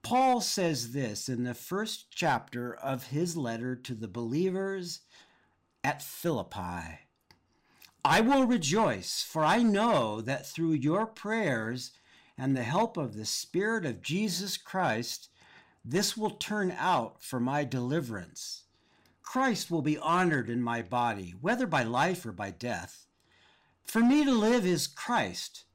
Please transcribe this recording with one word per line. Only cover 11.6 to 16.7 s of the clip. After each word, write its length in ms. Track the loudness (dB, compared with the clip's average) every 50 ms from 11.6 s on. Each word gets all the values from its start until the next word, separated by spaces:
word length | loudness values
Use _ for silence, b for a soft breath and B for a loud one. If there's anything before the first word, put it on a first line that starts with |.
| -2 -4 -4 -6 -8 -12 b b b b b b b b b -6
and 180 | -2 0 0
the 60 | 0 0
help 340 | 0 2 2 0 0 0
of 180 | -4 -6 -6 -6
the 120 | -8 -6
Spirit 580 | -4 -4 -4 -6 -4 -2 -2 0 0 0 0 -2
of 160 | -4 -6 -6
Jesus 560 | -6 -4 -2 0 0 0 -2 -4 -4 -6 -8
Christ, 720 | -8 -10 -6 -2 0 0 2 0 0 -2 -6 -8 -12 -14 -18 b b b b b b b b b b b
this 320 | -2 0 0 0 0 -2
will 140 | -2 -4 -4
turn 400 | -4 -4 -6 -4 -2 0 0 0